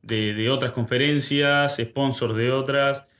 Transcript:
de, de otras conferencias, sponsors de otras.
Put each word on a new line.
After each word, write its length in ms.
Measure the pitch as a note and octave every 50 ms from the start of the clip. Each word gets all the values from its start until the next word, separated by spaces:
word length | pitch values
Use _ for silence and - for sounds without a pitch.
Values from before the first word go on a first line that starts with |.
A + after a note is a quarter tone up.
| -
de, 320 | - A2+ A2 G#2+ G#2 G#2
de 160 | G#2+ A2 A#2
otras 220 | C3+ C3 C3 B2 -
conferencias, 1040 | B2+ A#2 - C3 B2+ C#3 D3 D3 C#3+ C#3 - C#3+ C#3+ C#3+ C#3+ C#3+ C#3+ C#3+ C#3 C#3
sponsors 580 | - A#2 A2+ - C#3 C#3 C3+ B2+ - B2+ A2+ A2
de 160 | A2 A#2 B2
otras. 540 | C3 C3+ C3+ C3 C#3 C#3 C#3 C#3 C#3 C#3 - _ _ _